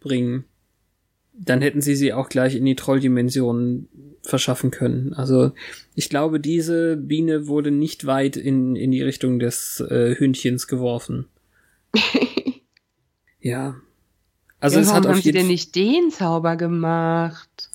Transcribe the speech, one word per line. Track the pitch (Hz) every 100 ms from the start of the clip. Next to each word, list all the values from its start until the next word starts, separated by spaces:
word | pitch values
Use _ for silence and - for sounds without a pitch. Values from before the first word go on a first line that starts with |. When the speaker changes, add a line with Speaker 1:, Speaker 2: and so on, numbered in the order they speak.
Speaker 1:
bringen. | 139 127 120 131 - _ _ _ _ _ _ _ _ 240
Dann | 180 127
hätten | 139 147
sie | 143 139
sie | 139
auch | 127 131
gleich | 127 131
in | 127
die | 135 131
Trolldimension | - 135 127 123 123 131 120 120 123 123 - - 139 -
verschaffen | - 135 - 127 127
können. | - 123 123 131
Also | - 135 131 131 - - - - -
ich | -
glaube, | 143 156 156
diese | 147 165 160 165 165 156
Biene | 139 151 165 156 147
wurde | 147 147
nicht | 143 156 - 139
weit | 135 139 -
in, | 135 135 127 123
in | 131
die | 131
Richtung | 135 - 127 123
des, | 120 - - -
äh, | - 123 120
Hühnchens | 123 139 131 123 127 -
geworfen. | 127 123 120 - 123 - _ _ _ _ _ _
Speaker 2:
<laughs> | 220 - - - - - - _ _ _ _ _ _ _ _
Speaker 1:
Ja. | 120 123 135 131 - _ _ _ _ _ _ _
Also | 143 143
Speaker 2:
Ja, |
Speaker 1:
es | 196
Speaker 2:
warum | 202
Speaker 1:
hat | 190
auf |
Speaker 2:
haben | 196
sie |
Speaker 1:
jeden | 160 175
Speaker 2:
denn | 185
Speaker 1:
F- |
Speaker 2:
nicht | 175 -
den | 175 208 320 339
Zauber | - 175 165 165 165
gemacht? | 170 170 165 165 165 165 165 165 - - -